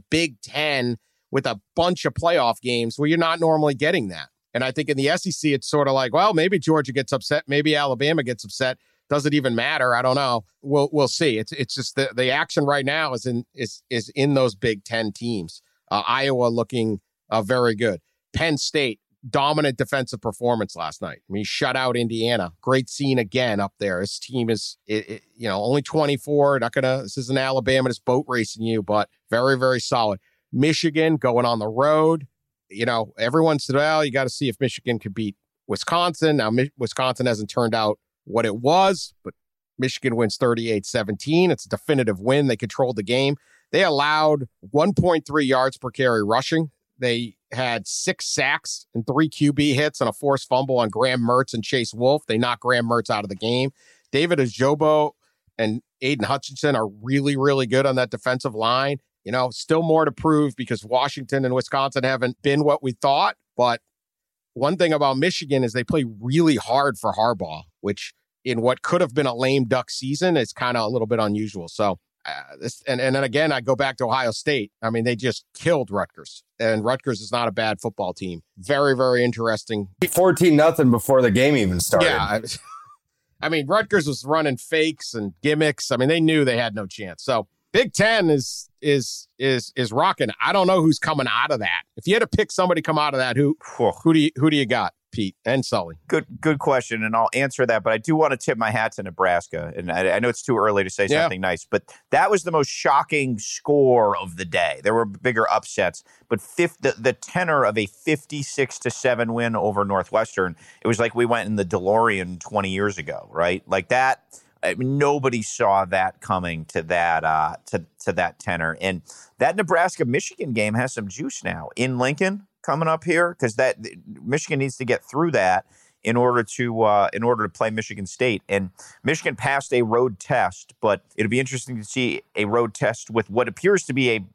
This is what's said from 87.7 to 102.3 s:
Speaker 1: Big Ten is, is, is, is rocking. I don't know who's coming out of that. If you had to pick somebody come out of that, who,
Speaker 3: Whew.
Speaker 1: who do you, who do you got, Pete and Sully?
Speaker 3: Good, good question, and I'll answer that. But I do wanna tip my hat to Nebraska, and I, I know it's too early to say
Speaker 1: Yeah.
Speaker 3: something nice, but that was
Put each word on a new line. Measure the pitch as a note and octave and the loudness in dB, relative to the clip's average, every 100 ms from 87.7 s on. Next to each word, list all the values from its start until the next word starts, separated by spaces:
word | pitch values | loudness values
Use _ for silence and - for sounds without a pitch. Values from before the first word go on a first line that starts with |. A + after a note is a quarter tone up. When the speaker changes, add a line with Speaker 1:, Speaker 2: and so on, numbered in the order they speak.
Speaker 1:
Big | G#3 B3+ | 0 0
Ten | - G#3 A3+ E3+ | 2 2 4 4
is, | D3 A#2+ - - _ | 2 0 -10 -16 _
is, | D3 C#3+ A#2+ - - - | 0 0 -2 -10 -16 -4
is, | C3+ B2+ - - | 0 0 -2 -4
is | A#2 | -2
rocking. | A#2 F3+ - B2 - | 0 0 0 -2 -2
I | B2 | 0
don't | G3 F#3 | 2 4
know | F#3+ | 4
who's | D#3+ - | 4 2
coming | - D3+ B2+ | 0 -2 0
out | A2 D3 | 0 0
of | C3 | 0
that. | F#2 F2 - - | -2 -4 -6 -8
If | - | 0
you | |
had | A3 | 0
to | A3+ | 2
pick | - D#3 | 0 0
somebody | - F3+ E3 | 0 0 0
come | D#3 D#3 | 0 0
out | D3+ | 0
of | C3+ | 0
that, | B2+ A#2+ | 0 2
who, | C#3+ D#3+ - - | 2 0 -6 0
Speaker 3:
Whew. | A2 - | 0 2
Speaker 1:
who | E3 | 2
do | D#3+ | 4
you, | D3+ - | 2 2
who | D#3 | 2
do | D3 | 2
you | B2 | 2
got, | A#2+ F#2 - _ | 0 -2 -6 _
Pete | - G2 - A2 | -6 -6 -4 -2
and | C3+ | -2
Sully? | - A2 E2+ D#2+ - | 0 -2 -4 -10 -4
Speaker 3:
Good, | D#3+ - - | -4 -4 -4
good | D#3 D3 | -2 0
question, | - C3 - A2+ | 2 0 0 -4
and | A2 A2+ | 0 0
I'll | A2+ | 0
answer | B2 C#3 - A#2+ | 0 -2 0 2
that. | A2 | 2
But | G#2 | 2
I | A2 | 0
do | C3+ | 0
wanna | D#3 D3+ B2+ | 2 2 0
tip | - A#2 | -2 -2
my | A2+ | 0
hat | A2+ A2 | 0 -2
to | - | -4
Nebraska, | G2 D#2+ F#2 F2 - E2 E2 | -10 0 2 2 -2 -8 -10
and | D#2 F2 | -8 -4
I, | E2+ F#2 F#2 | 0 0 2
I | |
know | A#2+ | 0
it's | A2+ | -2
too | - A#2 | -2 0
early | G#2+ G2+ | 2 2
to | F#2+ | -2
say | - G2 | -2 0
Speaker 1:
Yeah. | D3 | 2
Speaker 3:
something | E3 F#2 | 0 -2
nice, | F#2+ F2 | -2 -4
but | - G2+ - - _ | -2 -4 -4 -14 _
that | C#3 | 2
was | G3 | 4